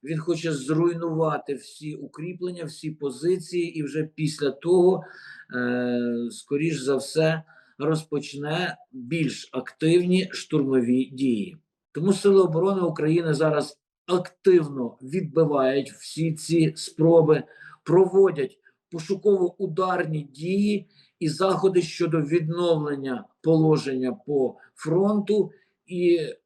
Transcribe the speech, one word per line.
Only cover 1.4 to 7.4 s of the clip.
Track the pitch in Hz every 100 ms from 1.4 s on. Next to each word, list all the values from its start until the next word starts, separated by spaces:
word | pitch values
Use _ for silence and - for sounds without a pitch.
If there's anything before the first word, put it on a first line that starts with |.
| -
всі | 135 - - 151 151
укріплення, | 143 - 165 180 180 175
всі | 160 - 160
позиції, | 156 143 123 160 185 160 180 170 165
і |
вже | 143 147
після | 156 - 151 - 143
того, | - 165 185 180 180 - - - - - 123
е, | 123 123 123 120 120 120 117
скоріш | 110 - 143 160 147
за | 127 135
все, | - 156 160 160